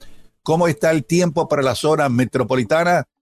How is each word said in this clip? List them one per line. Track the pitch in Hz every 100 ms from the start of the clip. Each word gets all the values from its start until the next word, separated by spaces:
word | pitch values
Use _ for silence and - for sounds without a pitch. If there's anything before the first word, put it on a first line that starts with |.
| - - - _
¿Cómo | - 160 175
está | 151 160
el | 160 -
tiempo | 170 175 156 156
para | 143
la | 131 117
zona | 151 156 143
metropolitana? | 120 123 131 117 131 110 160 175 175 127 _